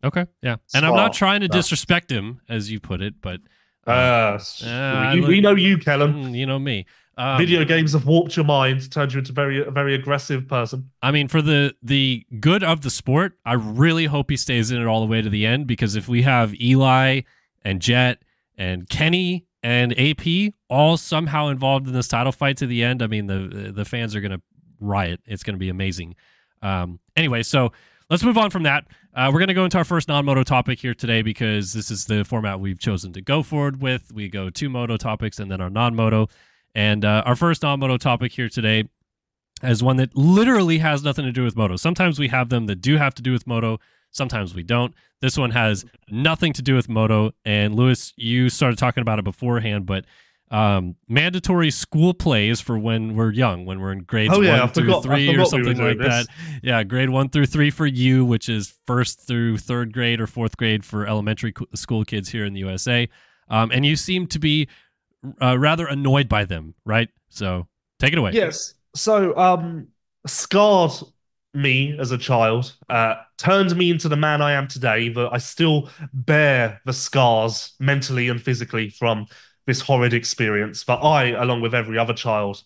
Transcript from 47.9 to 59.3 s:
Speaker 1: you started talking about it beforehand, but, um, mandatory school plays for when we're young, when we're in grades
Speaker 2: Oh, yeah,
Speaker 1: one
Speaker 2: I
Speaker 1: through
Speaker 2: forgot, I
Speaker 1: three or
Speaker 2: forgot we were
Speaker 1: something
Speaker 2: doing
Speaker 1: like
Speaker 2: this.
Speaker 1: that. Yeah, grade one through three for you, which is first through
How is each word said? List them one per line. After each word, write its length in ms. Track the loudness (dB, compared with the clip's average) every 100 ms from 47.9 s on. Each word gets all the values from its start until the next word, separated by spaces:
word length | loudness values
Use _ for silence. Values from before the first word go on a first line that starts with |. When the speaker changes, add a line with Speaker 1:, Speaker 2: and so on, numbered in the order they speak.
| 2 -4 -10
Speaker 1:
you 320 | -2 0 0
started 280 | 2 0 2
talking 240 | -2 0
about 160 | -2 -2
it 60 |
beforehand, 640 | -4 -6 -2 -2 -2 -4 -4
but, 180 | -6 -6 _ _ _ _
um, 460 | 0 2 2 0 -8 _
mandatory 640 | 0 0 -2 0 2 2
school 420 | -2 -4 2 2
plays 460 | 2 0 2 2 0
for 180 | -2 -4
when 380 | -2 -2 -2 0
we're 160 | 0
young, 320 | 2 0 0
when 160 | -8 -8
we're 100 | -6
in 140 | -6
grades 280 | -4 0 2
Speaker 2:
Oh, 100 | 4
yeah, 180 | 6 4
Speaker 1:
one 0 |
Speaker 2:
I 60 | 2
Speaker 1:
through 160 | 2
Speaker 2:
forgot, 140 | 2 2
I 40 |
Speaker 1:
three 260 | 2 2 4
or 40 |
Speaker 2:
forgot 0 |
we 60 | 4
were 60 | 4
Speaker 1:
something 280 | 2 0
Speaker 2:
doing 240 | 0 0 0
Speaker 1:
like 80 | 0
Speaker 2:
this. 200 | 0 -2
Speaker 1:
that. 340 | -10 -14 -10
Yeah, 200 | -2 0
grade 260 | 0 0 0
one 200 | 2 0
through 160 | 2 2
three 240 | 2 0
for 160 | 2 -2
you, 380 | 2 4 4
which 240 | 4 2 0
is 260 | -4 -6 _ -4
first 400 | 0 0 -4
through 320 | -6